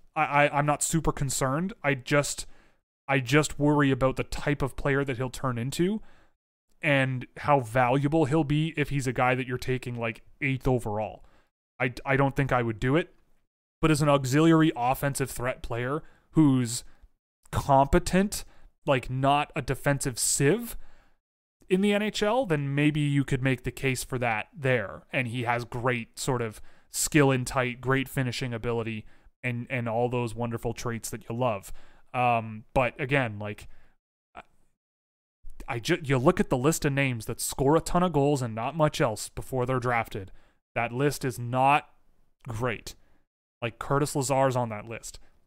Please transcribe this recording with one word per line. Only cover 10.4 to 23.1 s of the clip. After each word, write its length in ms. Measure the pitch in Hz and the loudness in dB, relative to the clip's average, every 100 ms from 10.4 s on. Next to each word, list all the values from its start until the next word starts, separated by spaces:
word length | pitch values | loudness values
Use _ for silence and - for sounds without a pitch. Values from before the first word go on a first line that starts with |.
eighth 260 | 139 131 135 | -2 0 2
overall. 580 | 123 117 104 104 - - _ _ _ _ - | 2 0 -4 -6 -8 -20 _ _ _ _ -4
I, 140 | 131 117 | -4 -4
I 120 | 139 135 | 0 2
don't 180 | 139 | 2
think 180 | 143 131 | 2 0
I 100 | 123 | 0
would 180 | 117 107 | 0 -2
do 160 | 131 156 | 0 0
it. 180 | 170 _ _ _ _ _ _ - | 0 _ _ _ _ _ _ 0
But 100 | 156 | 2
as 120 | 151 | 4
an 60 | 151 | 4
auxiliary 640 | 143 127 147 165 160 160 | 4 4 4 6 8 6
offensive 560 | 123 123 135 143 135 135 | 2 0 0 -2 -2 -4
threat 320 | - 123 - | -4 -6 -6
player 400 | - 117 127 156 - - _ | -6 -4 -2 -4 -8 -20 _
who's 520 | 160 147 131 117 120 - - - _ _ _ - | 4 6 6 2 -4 -10 -20 -20 _ _ _ -8
competent, 920 | - - 135 139 175 - 180 208 - - - - _ 151 | -4 4 4 6 2 2 0 0 -4 -12 -18 -20 _ 0
like, 240 | 131 - | 0 0
not 420 | 131 139 143 151 | -2 2 2 0
a 80 | 160 | -6
defensive 560 | 127 131 143 139 139 113 | -4 -2 0 0 -2 -2
sieve 580 | - - 143 226 233 - - - _ _ _ _ _ _ - | -2 2 2 2 -2 -10 -12 -16 _ _ _ _ _ _ -2
in 140 | 185 | 2
the 100 | 208 | 4
N 100 | 202 | 2
H 200 | 208 - | 0 -2
L, 240 | 208 247 214 | 0 0 0
then 280 | 151 139 | -2 0
maybe 260 | 143 151 151 | 2 2 2
you 240 | 147 | 2